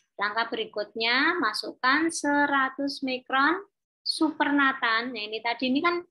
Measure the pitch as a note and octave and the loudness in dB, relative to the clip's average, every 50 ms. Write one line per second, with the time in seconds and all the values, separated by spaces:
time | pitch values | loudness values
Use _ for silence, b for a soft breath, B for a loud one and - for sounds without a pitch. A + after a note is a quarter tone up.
0 | _ _ _ - G3 G#3 G#3 A3+ A#3 A3+ A#3+ A3+ G#3+ G#3+ - G#3 G#3 - _ A3+ | _ _ _ -4 -4 -2 0 -2 -2 -2 -4 -6 -6 -6 -6 -8 -8 -6 _ -2
1 | A3+ A#3 A#3+ C4 D4 E4 F4+ F4+ B3+ G#3+ G#3+ - - - - - - B3+ C#4 D4+ | 0 2 4 4 4 2 2 2 0 -2 -2 -4 -8 -10 -8 0 2 2 4 4
2 | E4 E4 D#4+ - - C#4+ C#4+ D4 C#4+ C#4+ C#4+ C4+ C4 C4 - - C#4+ C#4 C#4 - | 2 0 -2 -2 0 2 2 4 2 2 2 2 0 0 -2 -4 -6 -6 -4 -4
3 | C4+ C4 B3+ B3+ - - C4 C4+ C#4 D4+ F4 G4 G4+ - _ _ _ _ _ _ | -4 -4 -4 -6 -4 -2 2 2 4 2 2 0 -4 -12 _ _ _ _ _ _
4 | _ - - - D#4+ D4 - - D4 D4 C#4+ C#4+ C#4 C4+ C4 - B3 A3+ A3+ A3+ | _ -6 0 0 0 0 2 0 0 2 4 4 4 2 2 0 -2 0 0 0
5 | A#3+ C4 B3 G#3+ G#3 G#3+ G#3+ A3 A3 A#3 A#3 - C4+ B3+ B3+ D4 E4 F4 F4 F4 | -2 -4 -8 -10 -8 -8 -8 -4 -4 -4 -2 0 0 0 0 2 2 2 0 0
6 | F4 - | -4 -8